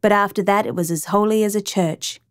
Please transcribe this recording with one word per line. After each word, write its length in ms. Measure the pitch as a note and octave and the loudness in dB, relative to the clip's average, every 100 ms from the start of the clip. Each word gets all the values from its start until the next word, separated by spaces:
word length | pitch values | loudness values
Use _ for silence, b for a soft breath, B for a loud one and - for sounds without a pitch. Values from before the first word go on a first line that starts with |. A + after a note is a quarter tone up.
but 100 | G#3+ | 4
after 300 | G3+ G3+ - | 4 2 0
that 240 | F#3 G3+ A3 | 0 0 0
it 80 | |
was 160 | E3 E3+ | -2 -2
as 160 | E3 - | -4 -2
holy 360 | G3+ G#3+ G#3+ | 0 2 2
as 140 | G#3 G#3 | 0 -2
a 60 | |
church. 580 | G3+ - E3+ - - - _ | -4 -2 -2 -2 -10 -12 _